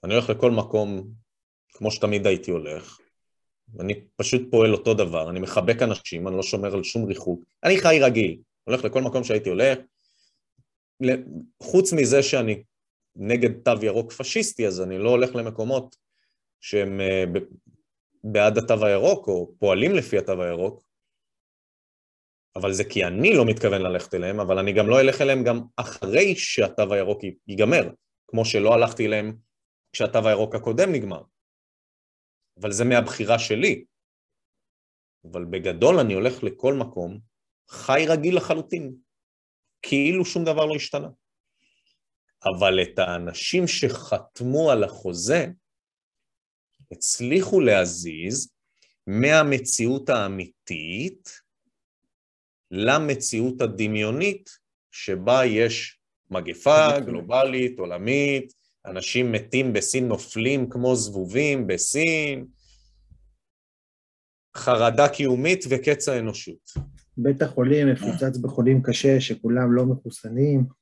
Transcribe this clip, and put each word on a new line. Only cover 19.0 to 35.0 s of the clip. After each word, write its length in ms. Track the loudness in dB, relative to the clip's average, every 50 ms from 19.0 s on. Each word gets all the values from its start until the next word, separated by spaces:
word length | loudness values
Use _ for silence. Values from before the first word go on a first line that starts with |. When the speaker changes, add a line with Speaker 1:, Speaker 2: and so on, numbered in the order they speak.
| 4 2 2 2 0 -2
Speaker 1:
או 280 | -2 -2 -2 -6 -8 _
פועלים 320 | 2 2 2 4 2 2 2
לפי 220 | 0 -2 0 -2 -2
התו 260 | -2 -2 -4 -4 -2
הירוק, 400 | -4 -4 -4 -4 -6 -6 -10 _ _ _ _ _ _ _ _ _ _ _ _ _ _ _ _ _ _ _ _ _ _ _ _ _ _ _ _ _ _ _ _ _ _ _
אבל 180 | -6 -4 -4 -2
זה 100 | -2 -4
כי 220 | -4 -2 -2 -2
אני 280 | -2 -2 2 2 4 6
לא 120 | 6 4
מתכוון 360 | 4 2 2 0 0 0 0
ללכת 320 | -2 -2 -4 -4 -6 -4 -6
אליהם, 260 | -4 -4 -4 -4 -4
אבל 200 | -2 0 0 0
אני 140 | 0 0 2
גם 140 | 2 2 4
לא 120 | 4 6
אלך 220 | 4 4 2 2
אליהם 220 | 0 0 2 2 2
גם 160 | 0 -2 -2 -4 -10 _
אחרי 600 | -10 -10 -10 -10 -10 -6 0 2 2 4 2 0
שהתו 580 | -2 -4 -6 0 0 0 0 2 -2 0 0 0
הירוק 300 | -2 0 -2 -4 -4 -6
י-, 120 | -12 -12 _ _ -12
ייגמר, 420 | -2 0 2 4 4 2 0 0 -6 _ _ _ _ _ _ _
כמו 180 | -2 -2 -2
שלא 280 | 0 0 2 4 4 6
הלכתי 320 | 6 4 2 0 -2 -2
אליהם 300 | -2 0 -2 -4 -6 -10 -12 _ _ _ _ _ _ _ _ _ _ _
כשהתו 340 | -4 -4 0 0 2 2 2
הירוק 280 | 2 2 0 -2 -2
הקודם 360 | -6 -4 -4 0 2 2 2
נגמר. 300 | 2 -2 -4 -6 -10 -12 -14 _ _ _ _ _ _ _ _ _ _ _ _ _ _ _ _ _ _ _ _ _ _ _ _ _ _ _
אבל 100 | -8 -6
זה 140 | -2 0 2
מהבחירה 540 | 4 4 4 2 0 -6 -6 0 0 0 0
שלי. 460 | 2 -2 -2 0 2 0 0 -2 -6 _ _ _ _ _ _ _ _ _ _ _ _ _ _ _ _ _ _ _ _ _ _ _